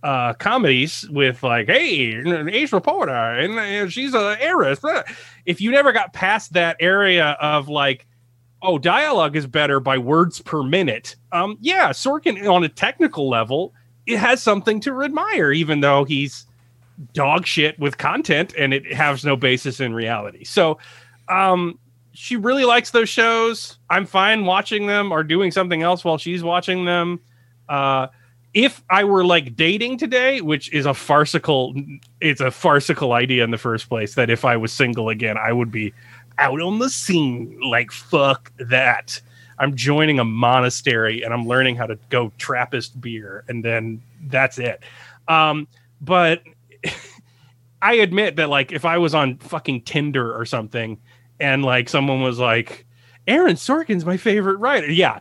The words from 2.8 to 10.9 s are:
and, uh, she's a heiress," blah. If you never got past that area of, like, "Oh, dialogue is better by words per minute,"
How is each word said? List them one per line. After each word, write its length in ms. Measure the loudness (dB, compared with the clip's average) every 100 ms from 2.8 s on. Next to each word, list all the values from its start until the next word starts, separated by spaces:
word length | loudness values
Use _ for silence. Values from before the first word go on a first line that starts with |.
| 0 -2 0
and, 460 | 0 -2 0 -2 -2
uh, 300 | -4 -4 -4
she's 260 | -4 -2
a 220 | 0 0 -2
heiress," 400 | 0 2 2 0
blah. 220 | -2 -2 -4 -14 -20 -12 -6
If 160 | -2
you 80 | 2
never 200 | 4 4
got 220 | 2 -2
past 400 | -2 0 0 0
that 240 | 0 0 2
area 520 | 2 4 4 4 2 0
of, 300 | 0 0 -2
like, 360 | -2 0 -2 _ _ _ _ _ -6
"Oh, 160 | -2 0
dialogue 600 | 2 2 2 2 2 0
is 100 | -2
better 340 | 0 2 2
by 160 | 2 0
words 460 | 2 2 2 -2
per 200 | -6 -4
minute," 540 | 0 0 0